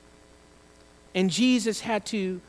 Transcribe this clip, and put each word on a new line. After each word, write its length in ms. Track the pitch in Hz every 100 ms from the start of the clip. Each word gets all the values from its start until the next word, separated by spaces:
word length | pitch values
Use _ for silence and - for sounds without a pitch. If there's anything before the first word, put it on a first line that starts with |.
| - - - - - - - - - - -
And 160 | 180 185
Jesus 520 | 160 254 247 220 208
had 240 | 220 214 -
to 320 | 220 185 180